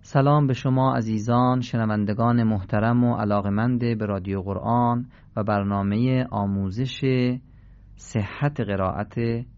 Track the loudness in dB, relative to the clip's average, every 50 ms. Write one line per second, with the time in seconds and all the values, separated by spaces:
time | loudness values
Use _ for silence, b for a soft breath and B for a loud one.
0 | -20 -2 0 2 4 4 4 4 4 2 0 0 0 0 2 2 2 2 2 0
1 | -2 -2 -2 -4 0 0 2 4 4 4 2 0 -2 -2 -2 -2 0 0 0 0
2 | 0 -2 0 0 2 2 2 4 2 2 2 0 -2 -2 0 0 2 2 2 4
3 | 4 2 2 0 0 0 0 0 0 0 0 0 0 0 0 0 0 0 -2 -2
4 | -2 -2 -2 -4 -4 -4 -4 -4 -4 -4 -6 -4 -2 0 2 2 2 2 0 0
5 | -4 -8 b b b b b -4 -2 0 0 0 2 0 0 0 0 0 0 0
6 | 2 2 2 0 -2 -2 -2 -4 -2 -2 -2 -2 -2 -4 -4 -4 -6 -6 -6 -4
7 | -2 0 0 2 0 0 -2 -4 -8 b b b b b b b b b b b
8 | -20 -6 -4 -4 -4 -4 -4 -4 -4 -4 -2 -2 -4 -2 -2 -2 0 -2 -2 -4
9 | -6 -6 -4 -4 -2 -2 -2 -4 -6 -10 -16